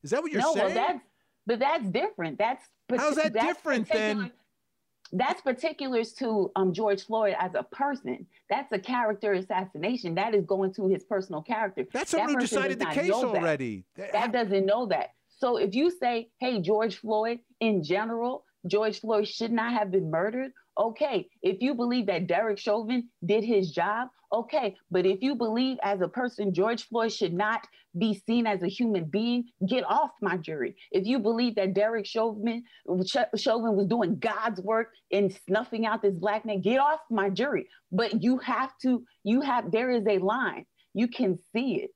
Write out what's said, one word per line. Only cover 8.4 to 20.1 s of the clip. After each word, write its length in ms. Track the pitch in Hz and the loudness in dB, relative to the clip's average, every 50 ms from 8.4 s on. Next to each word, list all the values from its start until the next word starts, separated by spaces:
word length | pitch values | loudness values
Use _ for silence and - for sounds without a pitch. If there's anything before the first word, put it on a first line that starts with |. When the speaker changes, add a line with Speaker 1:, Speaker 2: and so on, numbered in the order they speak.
| _ _ | _ _
Speaker 2:
That's 220 | 196 262 277 - | -4 -4 -2 -4
a 80 | 220 196 | -6 -6
character 540 | 190 - 254 247 233 214 214 202 - 208 196 | -2 -2 -2 0 0 0 -2 0 0 0 0
assassination. 800 | 180 190 - 208 185 190 190 - 151 165 208 254 240 - 175 165 | 0 0 -2 -2 -2 -2 -4 -8 -4 -2 -2 -2 -2 -2 -2 -2
That 180 | 180 202 233 220 | 0 0 2 2
is 120 | 202 175 | 0 2
going 280 | 160 196 190 190 190 190 | 2 0 0 0 -2 -2
to 120 | - 196 | 0 2
his 160 | 190 190 190 - | 2 2 0 0
personal 380 | _ 220 190 190 190 175 151 | _ -4 -4 -4 -4 -8 -10
character. 440 | 170 - 240 214 220 196 190 220 190 - | -4 -4 -2 -2 -2 -4 -2 -6 -8 -4
Speaker 1:
That's 200 | - 254 330 - | -4 -6 -4 0
Speaker 2:
That 60 | - 302 | 0 0
Speaker 1:
someone 100 | 220 302 | 0 2
who 60 | 285 | 0
Speaker 2:
person 220 | 254 247 - 233 | 0 0 0 0
Speaker 1:
decided 220 | - 262 - 269 233 | 0 0 0 -2 -2
Speaker 2:
does 0 | |
Speaker 1:
the 60 | - | -4
Speaker 2:
not 80 | - - | -2 -2
Speaker 1:
case 160 | 285 320 180 | 0 2 2
Speaker 2:
know 240 | 202 240 262 247 214 | 2 2 2 0 0
that. 80 | - | 0
Speaker 1:
already. 420 | 165 165 151 135 131 117 107 95 - _ _ | 2 0 0 0 -2 -4 -6 -8 -12 _ _
Th-, 140 | - 196 - - | -14 -8 -2 0
Speaker 2:
That 80 | 208 | 0
Speaker 1:
ha- 60 | 240 | 0
Speaker 2:
doesn't 380 | 240 214 247 233 190 196 196 190 | 2 2 0 2 2 2 2 4
know 200 | 190 208 240 254 | 4 2 2 2
that. 240 | 202 175 143 - - _ _ _ _ _ _ | 0 0 -2 -2 -6 _ _ _ _ _ _
So 180 | - 247 240 | 0 2 2
if 180 | - - 196 185 | 2 0 0 2
you 160 | 247 302 349 | 2 2 2
say, 380 | 349 - 262 240 240 233 233 _ _ _ | 2 0 -2 0 0 -2 -4 _ _ _
"Hey, 220 | 254 254 247 208 | -2 -2 0 0
George 340 | 165 175 214 214 220 220 190 | 2 2 2 4 2 0 -2
Floyd, 420 | - - 214 220 214 214 233 233 233 _ _ _ _ | -6 -4 -2 0 0 0 0 -4 -6 _ _ _ _
in 240 | 233 226 214 185 156 | 2 2 2 2 2
general, 640 | 143 180 202 220 226 233 226 233 247 262 - _ _ _ _ - | 0 0 0 0 -2 -2 -2 -2 -2 -4 -6 _ _ _ _ -4
George 340 | 180 196 208 220 214 208 - | 0 0 2 2 0 -2 -4
Floyd 260 | - 220 220 208 208 | -2 2 2 2 2
should 240 | 208 - - 226 226 | 0 -4 -6 -2 0
not 220 | 233 233 220 233 240 | 0 0 0 0 0
have 180 | 220 208 190 | 0 0 2
been 180 | 180 196 185 | 0 0 0
murdered," 420 | 160 | 2